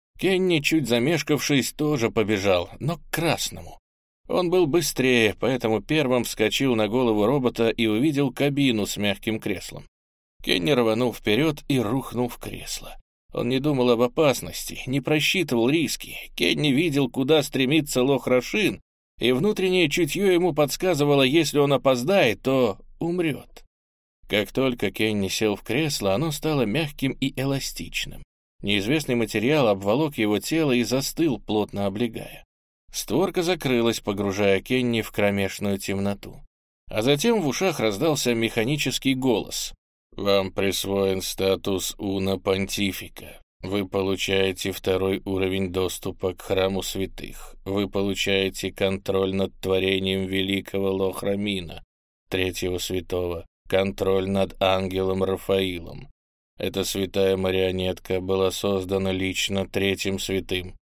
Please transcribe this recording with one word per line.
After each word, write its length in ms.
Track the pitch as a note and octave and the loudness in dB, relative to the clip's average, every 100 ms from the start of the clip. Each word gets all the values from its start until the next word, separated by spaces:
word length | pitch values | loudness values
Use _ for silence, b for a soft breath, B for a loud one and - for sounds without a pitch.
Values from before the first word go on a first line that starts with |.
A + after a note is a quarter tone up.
| _ - | _ -4
Кенни, 420 | F3 F#3 F#3 D#3+ | 0 2 2 2
чуть 280 | C#3+ D#3+ A2+ | 2 0 2
замешкавшись, 840 | A#2+ B2+ E3 - C#3+ - C#3 A#2 | 2 2 0 0 -2 2 0 0
тоже 380 | - D3+ C#3+ A2+ | -2 -2 0 0
побежал, 580 | G#2+ G2+ G#2 G2 F2+ F2 - | 0 2 2 4 2 0 -6
но 160 | C3+ E3+ | -6 -6
к 60 | - | -6
красному. 680 | - E3+ G#2 - F2+ E2 - _ _ _ _ - | -2 0 0 -4 -8 -14 -18 _ _ _ _ -2
Он 180 | E3+ F3+ | 0 2
был 160 | F#3 D#3+ | 4 4
быстрее, 680 | E3+ D#3+ - B2+ B2 G#2+ F#2+ | 2 0 2 4 6 4 2
поэтому 440 | A2+ C3 A2+ G#2+ | 0 0 0 0
первым 420 | - D3+ C3 B2 | 0 0 2 0
вскочил 520 | A2+ - A2 - C3+ A2+ | 0 0 0 2 2 2
на 120 | G#2+ | 2
голову 380 | B2 A#2+ G#2+ G#2 | 2 4 4 4
робота 440 | C#3+ B2 A2+ A2+ | 2 0 2 0
и 180 | - A2+ | 2 0
увидел 440 | G#2+ D#3 C#3 C#3 | 2 2 2 0
кабину 540 | B2 C#3+ C#3 C#3 A2 G2 | 0 0 2 2 2 -2
с 100 | - | -2
мягким 440 | G2+ G2 - A2 | -2 -2 -4 -4
креслом. 460 | G#2+ F#2 - - - _ _ _ _ - | -4 -6 -8 -14 -16 _ _ _ _ -8
Кенни 300 | - - D#3+ | -2 0 2
рванул 420 | B2+ A2+ A2 B2 | 2 2 2 0
вперед 500 | - A2 G#2+ D#3+ D3 - | -2 0 2 2 -2 -2
и 120 | C3+ | -2
рухнул 500 | G#2 C3 - A2+ B2 | 0 -2 -4 -4 -4
в 80 | - | -6
кресло. 580 | - F#2 - - - - - _ _ | -12 -12 -10 -10 -12 -18 -20 _ _
Он 160 | - A#2 | -4 -2
не 100 | C3 | 0
думал 300 | D3 C#3 B2 | 0 2 4
об 100 | A#2 | 4
опасности, 840 | B2 D#3 D#3 E3 F2 - - - - | 2 4 2 2 -6 -10 -10 -10 -4
не 160 | C#3 | -2
просчитывал 680 | C#3+ D3+ - F#3+ D3 A#2+ A#2+ | 0 0 2 0 0 2 2
риски. 480 | E3 C3+ - - - - - | 2 0 -4 -10 -14 -14 -2
Кенни 340 | E3 D#3 D3 | 0 2 2
видел, 400 | C3 F3 C#3 C3 | 2 2 2 0
куда 340 | - C3+ D#3 | 0 2 2
стремится 600 | C#3 C3+ C3 D#3 D3 B2+ | 2 0 2 2 0 0
Лохрашин, 760 | B2+ C3+ B2 B2+ - G#3+ F3 F#2+ _ _ _ - | 2 2 2 0 2 0 0 -2 _ _ _ 0
и 140 | A#2+ | 2
внутреннее 560 | B2+ G3+ G#3 F#3 F#3 D#3 | 4 2 2 2 2 2
чутье 420 | F3+ D#3 E3 G3 | 2 0 2 2
ему 220 | F3 F3+ | 4 2
подсказывало, 680 | D3+ D3 - F#3 D#3 D3 C#3+ | 2 0 0 0 2 4 4
если 360 | C3 E3 D3 C#3+ | 6 4 4 2
он 140 | C#3+ | 4
опоздает, 680 | C3+ C3+ B2+ C3 G3 C3+ F#2+ | 4 4 2 4 4 4 2
то 380 | C3 C3+ A#2 - - - | 0 2 2 0 -12 -6
умрет. 640 | E3 F3+ E3 A2+ - - - _ _ _ _ _ - | -4 -2 -2 -4 -10 -20 -20 _ _ _ _ _ -2
Как 240 | G2+ G2+ | -2 0
только 380 | - C3 B2 G2+ | 0 0 0 -2
Кенни 360 | - A2 G#2 F#2+ | 0 0 0 -2
сел 300 | - A2 G2+ | 0 0 -2
в 60 | |
кресло, 520 | - A#2+ D#3 D3 G2+ G2 | -2 -2 -2 -2 0 0
оно 160 | D#3+ | -2
стало 300 | D3 D#3 D3 | -4 -2 0
мягким 500 | A2 C3 D3+ - C#3 | 0 -2 -4 -4 -4
и 260 | - C3+ - | -2 -4 -2
эластичным. 840 | C#3 C3+ - - E2+ - - - - _ _ _ | -2 -2 -6 -10 -8 -8 -8 -12 -18 _ _ _
Неизвестный 540 | G2+ G2+ G2+ D#3 C#3+ A#2+ | -2 0 2 0 0 0
материал 520 | A2 A2 A#2 D#3 A#2 | 0 0 2 4 4
обволок 500 | G2 G2+ B2 D#3 D3 | 2 2 0 0 0
его 220 | G#2 G#2 | 0 0
тело 320 | - D#3+ D3+ | 0 0 2
и 120 | B2 | 2
застыл, 540 | G#2+ B2+ - - E3 A2 | 2 -2 -2 0 0 0
плотно 480 | - G#2+ G2+ G2+ G2+ | 0 0 0 -2 -4
облегая. 600 | G2 A#2+ A2+ - - - _ _ _ - | -2 -4 -4 -14 -16 -20 _ _ _ -12
Створка 500 | - - A#2 F#3+ F3+ | -10 -2 0 0 0
закрылась, 600 | F3 F3 C#3 A#2+ A#2 A2 | 0 0 0 2 2 0
погружая 580 | - G2+ G2+ F#2+ G2+ F#2+ | -4 -2 -2 2 4 2
Кенни 400 | - B2+ B2 A2+ | 2 0 0 -2
в 100 | G#2 | -4
кромешную 640 | - G2+ G2+ F#2+ - G#2 G2 | 0 0 2 -2 -4 -4 -4
темноту. 640 | - G2 G2 G2+ - - - _ _ _ - | -4 -2 -2 -4 -10 -18 -20 _ _ _ -6
А 120 | G#2+ | -2
затем 400 | A#2+ C#3+ A#3 A3 | 2 2 2 2
в 60 | D3+ | 0
ушах 320 | B2 F#3+ D3 | 0 -2 0
раздался 540 | A2 G2+ D#3+ D3 B2 | -2 0 0 0 0
механический 800 | A#2 A2+ - A2 D3+ C#3 - C3+ C3 | 0 0 0 0 0 -2 -2 -2 0
голос. 580 | B2+ G#2 C2+ - - - _ _ _ | 2 0 -2 -8 -8 -12 _ _ _
"Вам 400 | - G2+ G2+ F#2+ | -4 2 2 2
присвоен 720 | F#2+ G2 F2+ G2 G2 G2 F#2+ | 0 0 0 0 0 2 0
статус 760 | - - F#2+ F#2 G2+ F#2 - - | -4 -2 0 0 0 -2 -4 -6
Уна 400 | G#2 G2 F#2+ F#2+ | -4 -2 -2 -2
Понтифика. 1040 | G2 F#2+ G2 - G2+ - F#2+ - - - _ _ | 0 -2 -2 -2 -2 -4 -12 -16 -18 -20 _ _
Вы 240 | F#2 G2+ F#2+ | -4 -4 -2
получаете 840 | G2 F#2+ F#2+ - G2 F#2+ F#2 F#2+ | -2 -2 -2 0 0 0 -2 -6
второй 480 | F#2 - F#2 F#2+ G2 | -4 -2 0 0 -2
уровень 480 | - F#2+ F#2+ F#2+ F#2+ | -2 -2 0 0 -2
доступа 640 | F#2 F#2 - F#2+ F2+ F#2+ | -2 -2 -4 -8 -4 -6
к 80 | F2+ | -6
Храму 400 | - F#2+ F#2+ G2 | -4 0 0 0
Святых. 720 | - - F#2+ - - - - - | -4 -6 -6 -8 -14 -16 -20 -12
Вы 240 | - G2 G2 | -6 -2 -2
получаете 840 | G2 G2 F#2+ - G2 F#2+ - F#2+ | -2 -2 -2 0 2 0 -2 -6
контроль 600 | - G2 F#2+ G2 F#2+ F#2+ | -2 -2 0 -2 0 0
над 240 | F#2+ F#2+ - | 0 -2 -4
творением 640 | F#2+ F#2+ F#2+ F#2+ F#2+ F#2+ F#2+ | 0 2 2 2 0 -2 -2
великого 640 | F#2+ F#2+ G2 F#2+ G2 G2 | -2 0 -2 -4 -2 -2
Лохрамина, 920 | F#2+ F#2+ F2+ G2+ G2+ G#2 G2 E2 B1 - _ _ _ _ | 0 -2 -2 -4 -2 -2 -4 -8 -14 -20 _ _ _ _
Третьего 480 | F#2 F#2 F2+ F#2 F2+ | -2 -2 -2 -2 -2
Святого, 680 | - F#2 E2 F2+ F2+ E2+ - _ - | -4 -6 -2 -4 -2 -6 -12 _ -2
контроль 600 | F#2+ G2 F#2+ F#2+ F#2+ F#2+ | 0 0 0 0 2 2
над 320 | G2 F#2+ - | 0 0 0
ангелом 600 | F#2+ F#2+ F#2+ F#2 F#2+ F#2+ | 0 2 0 -2 0 0
Рафаилом. 880 | F#2+ F#2+ - G2 F#2+ F2 - - - _ _ _ _ - | 0 -2 0 0 0 -4 -10 -14 -16 _ _ _ _ -8
Эта 260 | G2 G2 | -4 -4
святая 540 | F#2+ G2 F#2+ G2 F#2+ F#2+ | -2 -2 -2 2 2 2
марионетка 840 | F#2+ F#2+ F#2 F#2 F#2 F2+ - F#2 | 0 2 0 0 -4 -4 -4 -4
была 320 | F#2 F#2+ F#2+ | 0 2 2
создана 640 | F2 G2+ G2 F2+ F#2+ F#2+ | 0 0 0 0 -2 0
лично 520 | F#2+ F#2 F#2 - G2 F#2+ | -2 -2 -2 -2 -2 -2
Третьим 540 | G2+ G2 F#2+ G2 F#2+ | 0 0 0 -2 -4
Святым". 560 | - F#2+ E2 F#2 F2+ - _ | -2 -4 -2 -6 -6 -14 _